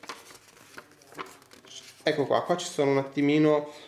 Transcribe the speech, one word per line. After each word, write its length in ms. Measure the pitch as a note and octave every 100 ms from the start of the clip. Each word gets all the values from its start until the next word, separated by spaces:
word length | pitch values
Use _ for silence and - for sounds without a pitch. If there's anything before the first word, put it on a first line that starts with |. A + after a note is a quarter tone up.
| - - - - - - - - - - - - - - - - - - - -
Ecco 240 | D#3+ D3+ C3+
qua, 180 | A#2
qua 120 | - E3+
ci 100 | -
sono 260 | - C#3
un 60 | C#3
attimino 720 | C3+ D3 C#3+ D3+ D#3 D3 D3 -